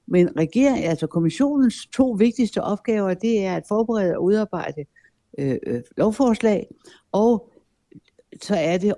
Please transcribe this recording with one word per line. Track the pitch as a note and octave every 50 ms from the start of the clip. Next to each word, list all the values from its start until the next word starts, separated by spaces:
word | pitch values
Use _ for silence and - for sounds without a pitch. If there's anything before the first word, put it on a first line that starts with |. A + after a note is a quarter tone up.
| _ -
Men | F3 F3+ F3 - - D3+
regering-, | D#3+ D#3+ - A#3 C4+ C#4 B3+ G#3+ D#3+
altså | E3 D#3+ - E3 D3+
kommissionens | - F3 E3 D#3+ - - C#4 C#4+ D4 C#4 C4 A#3 - - - -
to | - - C4 C4
vigtigste | A3+ F#3+ A3 A#3+ A#3 - A#3+ G3+ - -
opgaver, | - F3 G#3 G3 - - A3 G#3 G3 F#3+ F#3
det | F#3 - A3+ A#3 G#3 F#3+
er | F#3+ F3+
at | F3+ - -
forberede | G3+ A3 A3+ A#3 A3+ G#3+ G3 F3 - -
og | E3+
udarbejde, | F#3 G#3 G#3+ G#3+ - - E3 - D#3 C#3+ D3+ C#3+ - _ _ _ _ _ _ _ _ - -
øh, | C#3 C3+ B2 - - -
øh, | A#2+ A#2+ B2 - _ -
lovforslag, | F3+ A3 G#3+ - C#4 B3 A3 - - A3 G#3 F3+ - - - _ _ - - _ _ _
og | - G3 A3 A#3 A#3+ G#3 - _ _ _ _ _ _ _ _ _ - - - _ _ _ _ _ - -
så | - - G#3
er | F3 D3+ D#3+ F3 F3+
det, | F3+ G#3 -